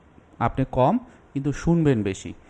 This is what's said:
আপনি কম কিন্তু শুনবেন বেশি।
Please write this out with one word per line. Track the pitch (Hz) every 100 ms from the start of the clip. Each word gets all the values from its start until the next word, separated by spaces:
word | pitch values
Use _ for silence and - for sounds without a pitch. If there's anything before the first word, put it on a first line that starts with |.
| _ - _ -
আপনি | 117 - 131
কম | 127 135 240 - - _
কিন্তু | 143 143
শুনবেন | 127 170 170 147 117
বেশি। | 101 95 85 -